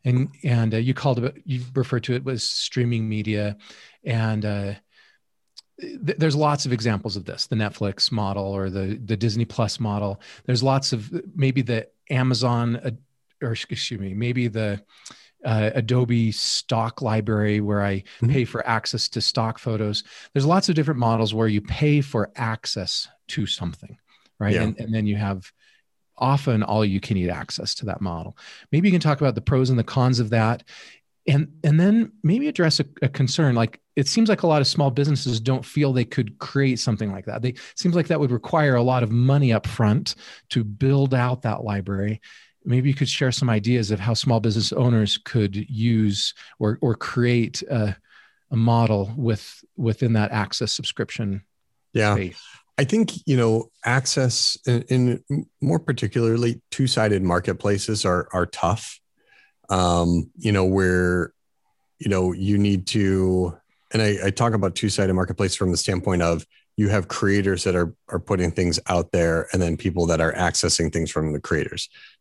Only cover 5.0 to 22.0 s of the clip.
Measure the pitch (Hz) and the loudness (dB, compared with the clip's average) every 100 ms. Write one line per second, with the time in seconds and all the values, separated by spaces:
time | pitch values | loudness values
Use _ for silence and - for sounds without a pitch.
5 | _ _ _ _ _ - _ - - 277 | _ _ _ _ _ -20 _ -18 -16 -8
6 | 151 - 156 143 151 147 135 123 117 101 | -6 0 0 2 2 0 -2 -2 0 -2
7 | 107 98 90 90 - 110 104 - 104 - | -4 -8 -10 -8 -4 -2 -2 -4 -6 -2
8 | - 107 101 98 98 98 95 95 95 107 | -4 -2 -2 -4 -4 -4 -4 -4 -4 -6
9 | 110 107 117 107 113 - 104 - 107 101 | -4 -2 0 0 -4 -2 -2 -2 -4 -2
10 | 101 101 - - - 123 131 135 135 120 | -4 -6 -14 -14 -4 0 2 2 0 -4
11 | 107 170 - 170 135 131 123 113 - _ | -6 -10 -8 -2 0 0 0 -2 -4 _
12 | - 127 131 120 123 120 117 117 131 117 | -4 0 0 0 0 0 0 -2 -6 -10
13 | _ _ _ - 120 113 - - - 107 | _ _ _ -10 -6 -6 -8 -8 -8 -8
14 | 98 101 120 123 120 107 107 101 _ _ | -6 -4 -2 -2 -2 -2 -4 -4 _ _
15 | - - - _ - 110 107 131 113 127 | -20 -20 -20 _ -2 2 2 0 0 0
16 | 117 117 113 - - - - 113 113 - | 2 2 2 0 -4 -4 -2 -2 -2 -4
17 | 123 110 104 107 104 104 104 104 101 95 | -2 0 0 0 2 0 0 0 0 -4
18 | - - 120 139 117 117 123 110 - 117 | -8 -2 2 2 0 -4 -2 -2 -2 -4
19 | - 113 - - 113 - 120 110 107 104 | -4 -2 -2 0 -2 -4 -4 -2 -2 -4
20 | - - - 139 139 185 196 160 143 127 | -8 -18 -6 0 4 4 4 0 0 2
21 | 120 113 110 110 113 104 - - 151 147 | 2 2 0 2 2 0 -2 0 2 2